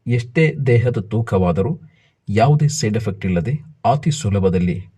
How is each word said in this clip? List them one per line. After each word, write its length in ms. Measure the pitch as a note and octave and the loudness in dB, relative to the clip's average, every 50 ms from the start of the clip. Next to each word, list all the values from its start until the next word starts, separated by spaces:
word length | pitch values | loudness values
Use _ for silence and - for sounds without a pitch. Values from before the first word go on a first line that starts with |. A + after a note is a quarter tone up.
| - A#2 | -6 -2
ಎಷ್ಟೇ 480 | A#2+ A#2+ A#2 - - E3+ D#3+ D3+ - D3 C3 B2+ | -2 -2 -2 -2 0 2 2 2 0 0 0 2
ದೇಹದ 300 | A#2+ A#2 A#2 B2 - A2 | 4 4 4 2 0 -2
ತೂಕವಾದರೂ 840 | F#2+ - - A#2 A2+ - G#2+ F#2+ F#2 F2 D#2+ G2 F#2+ - - - - - _ _ _ _ _ _ _ - | -4 -4 -4 -4 -2 0 0 2 2 2 2 0 0 -2 -4 -6 -10 -18 _ _ _ _ _ _ _ -4
ಯಾವುದೇ 380 | G2+ A2 A#2 C#3+ D3 D3 D3+ C#3+ | 0 2 4 4 4 4 2 0
ಸೈಡ್ 300 | - - A#2+ G#2+ G#2 A2 | 0 -2 -2 -2 -2 -2
ಎಫೆಕ್ಟ್ 280 | - G#2+ - - - | -4 -4 -6 -4 -4
ಇಲ್ಲದೆ 340 | F#2 F2+ E2+ D#2 A#2+ D3 - - - - _ - | -2 -2 -2 -2 -2 -4 -6 -6 -10 -12 _ -2
ಅತಿ 260 | - C3+ D3 - E3 | 0 0 0 0 -2
ಸುಲಭದಲ್ಲಿ 760 | D3 - - G2+ G2 G2 F#2+ F#2 F2+ F2+ F2+ F2+ E2 F#2+ - - _ | -2 -2 -2 -2 0 2 2 2 2 2 0 0 -2 -4 -8 -14 _